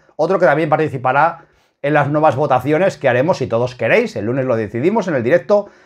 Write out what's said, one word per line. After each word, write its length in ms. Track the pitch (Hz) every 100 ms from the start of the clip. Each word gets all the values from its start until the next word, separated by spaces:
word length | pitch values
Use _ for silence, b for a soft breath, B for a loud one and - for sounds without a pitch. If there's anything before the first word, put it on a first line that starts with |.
| b -
Otro 240 | 156 190
que 60 | 175
también 240 | 147 160
participará 760 | 151 156 131 127 135 160 - b b b _
en 120 | 143
las 160 | 147 139
nuevas 260 | 151 156 123
votaciones 640 | 147 127 131 151 190 -
que 120 | 135
haremos, 280 | 120 156 180
si 100 | 127
todos 280 | 117 123 -
queréis, 400 | 113 196 240 110
el 100 | 104
lunes 200 | 135 131
lo 100 | 113
decidimos 520 | 104 117 160 220 185
en 80 | 139
el 80 |
directo, 440 | 117 170 - 208 202 B